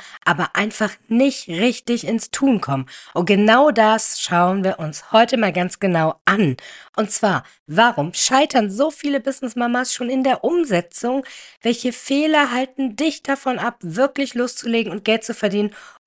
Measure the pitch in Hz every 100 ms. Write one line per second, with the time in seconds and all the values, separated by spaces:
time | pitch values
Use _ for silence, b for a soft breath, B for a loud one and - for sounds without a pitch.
0 | B B 170 175 165 - 214 - 208 -
1 | - 233 277 - - 170 240 240 - 240
2 | - 226 - - 277 220 - 135 131 B
3 | B - 180 196 214 240 302 226 214 220
4 | - - - 175 175 196 185 - 156 -
5 | - 220 233 262 202 160 180 - 196 165
6 | 160 - - 196 160 127 B B B -
7 | 202 - 208 147 - b - 165 233 156
8 | 156 - - 262 302 254 208 202 302 -
9 | 285 277 269 262 247 247 240 247 254 -
10 | 240 262 262 247 247 349 294 175 175 -
11 | 240 269 262 B B B 226 233 247 -
12 | - 277 311 302 269 247 262 - 269 208
13 | 311 - - 269 262 247 233 - 170 180
14 | 277 277 277 240 247 - 240 233 214 202
15 | 214 226 233 220 208 202 208 B B B